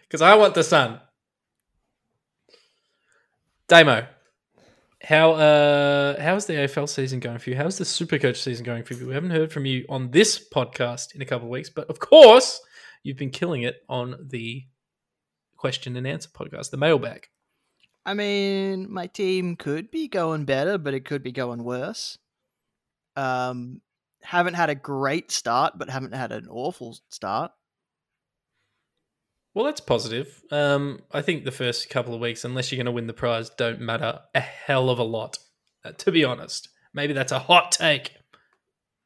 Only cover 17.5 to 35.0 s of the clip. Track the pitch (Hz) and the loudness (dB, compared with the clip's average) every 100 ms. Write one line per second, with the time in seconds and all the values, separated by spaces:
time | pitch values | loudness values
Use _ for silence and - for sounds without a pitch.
17.5 | _ _ _ _ _ - 202 208 202 196 | _ _ _ _ _ -8 -6 -2 -2 -2
18.5 | 196 196 190 196 196 175 - 190 185 180 | -2 -2 -6 -8 -10 -12 -4 -2 0 -2
19.5 | 170 - 151 208 320 302 190 165 160 139 | -6 -6 -6 -6 -8 -6 -4 -2 -2 -2
20.5 | 135 156 202 143 135 131 143 127 127 123 | -2 0 -2 -4 -8 -6 -8 -8 -8 -8
21.5 | 120 120 123 151 226 - - _ _ _ | -8 -8 -8 -8 -10 -14 -14 _ _ _
22.5 | _ _ _ _ _ _ - 131 127 127 | _ _ _ _ _ _ -8 -4 -4 -4
23.5 | 123 123 127 _ _ _ _ - 180 175 | -8 -12 -16 _ _ _ _ -6 -2 -2
24.5 | 175 160 143 139 135 135 160 - - 120 | 0 -2 -2 -6 -4 -2 -4 -4 -6 -2
25.5 | 120 156 - - 131 131 123 117 110 - | 0 0 -4 -10 -8 -8 -8 -8 -10 -12
26.5 | 113 143 - 120 110 _ - 98 101 170 | -10 -10 -10 -16 -18 _ -12 -6 -6 -6
27.5 | - _ _ _ _ _ _ _ _ _ | -12 _ _ _ _ _ _ _ _ _
28.5 | _ _ _ _ _ _ _ _ _ _ | _ _ _ _ _ _ _ _ _ _
29.5 | 202 269 294 - 120 110 113 147 - _ | -4 -4 -4 -4 -4 -2 -8 -10 -16 _
30.5 | 147 143 143 143 127 - 147 147 160 131 | -2 0 0 -2 -10 -10 -6 -4 -6 -8
31.5 | 127 123 117 - 131 120 117 120 113 123 | -6 -6 -6 -6 -6 -6 -6 -8 -8 -8
32.5 | 127 131 127 123 120 117 113 120 113 113 | -8 -6 -6 -6 -6 -8 -6 -2 -2 -6
33.5 | - 120 117 117 117 113 - - - - | -6 -4 -4 -6 -4 -4 -8 -6 -4 -4
34.5 | - - 135 131 120 | -10 -2 0 2 0